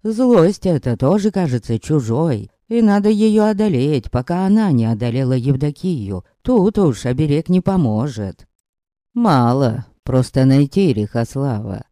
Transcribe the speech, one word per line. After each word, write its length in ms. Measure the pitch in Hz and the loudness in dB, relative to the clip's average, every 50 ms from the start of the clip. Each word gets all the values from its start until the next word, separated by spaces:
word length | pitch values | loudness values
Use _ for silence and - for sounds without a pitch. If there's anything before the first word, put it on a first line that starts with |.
| - | -6
Злость 600 | 214 226 214 262 247 240 185 160 185 208 - - | -6 -2 0 4 4 6 6 6 4 2 -2 -2
эта 320 | 190 165 135 - 127 117 | -2 -2 0 0 -4 -2
тоже 360 | - 131 139 190 214 196 214 | 0 0 2 2 2 0 0
кажется 480 | - 196 180 147 127 120 - - 117 110 | 0 0 -2 -2 -2 -4 -4 -4 -6 -6
чужой, 680 | - - 156 151 120 110 113 135 165 170 127 104 104 - _ _ _ _ | -2 -2 -2 -2 0 -2 -2 -2 -2 -2 -2 -4 -8 -12 _ _ _ _
и 120 | 226 240 | 0 2
надо 280 | 226 208 202 208 202 214 | 2 2 2 2 2 0
ее 360 | 220 208 220 220 208 220 208 | 2 2 2 2 2 2 2
одолеть, 680 | 214 214 196 214 208 160 120 131 147 151 127 - - | 2 0 0 0 0 0 0 0 0 0 -2 -4 -4
пока 340 | - 123 123 - 170 180 190 | -6 -6 -4 -4 -4 -2 0
она 240 | 190 202 220 220 190 | 2 2 2 2 2
не 160 | 143 120 113 | 0 0 0
одолела 460 | 113 117 104 123 120 113 131 135 127 | 0 -2 -2 -4 -4 -2 -2 -2 -2
Евдокию. 920 | 131 127 120 139 143 131 147 147 143 - - 185 175 131 101 95 98 90 - _ _ _ | -2 -2 0 -2 -2 -2 -2 -6 -6 -6 -6 -6 -6 -4 -6 -8 -8 -10 -10 _ _ _
Тут 360 | _ - 254 226 180 214 202 208 | _ 0 2 2 2 2 2 2
уж 260 | 196 151 113 - - | 0 0 0 -2 -4
оберег 440 | 113 127 135 156 147 143 156 160 - | -4 -2 -2 0 0 0 -2 0 0
не 120 | 180 185 | -2 0
поможет. 880 | - 196 190 185 151 113 107 107 127 147 113 107 101 95 - _ - _ _ _ _ _ _ _ _ _ _ _ _ _ | 0 0 0 0 0 0 0 -2 -4 -4 -6 -8 -10 -10 -10 _ -20 _ _ _ _ _ _ _ _ _ _ _ _ _
Мало 760 | _ 240 240 208 156 131 120 117 123 135 139 117 110 131 - _ _ _ _ | _ 0 2 2 4 4 4 2 2 2 0 0 -2 -4 -10 _ _ _ _
просто 400 | - 127 127 127 - - 139 131 | -2 0 0 0 0 0 2 4
найти 480 | 135 135 139 143 139 - 196 196 165 | 4 4 4 2 0 0 0 0 2
Рихослава. 920 | 113 107 104 107 - 120 117 - - 135 139 139 120 104 110 - 190 113 - _ | 0 0 -4 -4 -4 -6 -6 -4 -6 -6 -4 -4 -4 -6 -6 -8 -10 -12 -14 _